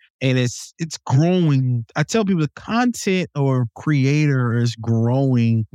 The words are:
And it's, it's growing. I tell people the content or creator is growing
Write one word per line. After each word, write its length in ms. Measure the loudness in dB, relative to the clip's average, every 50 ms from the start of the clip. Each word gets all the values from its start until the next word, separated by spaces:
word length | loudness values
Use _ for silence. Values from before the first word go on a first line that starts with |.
| _ _ _ -4
And 180 | -2 0 0 0
it's, 360 | 0 -2 -4 -8 -14 -16 -12 -10
it's 200 | -10 -10 -10 -10 -4
growing. 800 | 0 2 2 4 4 2 2 2 2 2 2 0 0 -2 -4 -4 -4 -4
I 80 | -4 -2
tell 220 | 0 0 0 0
people 160 | 0 0 0
the 80 | -2 -2
content 800 | -6 -10 -8 -4 -2 0 0 0 -2 -4 -2 -2 -2 -2 -2 -4 -4
or 340 | -2 0 0 0 0 -2 -4 -6 -6
creator 760 | -2 0 0 2 2 2 2 2 2 2 2 0 0 0 0 0
is 180 | 0 -2 -2
growing 880 | -4 -4 -2 0 0 2 2 2 2 2 2 2 2 2 2 2 0 -2 -4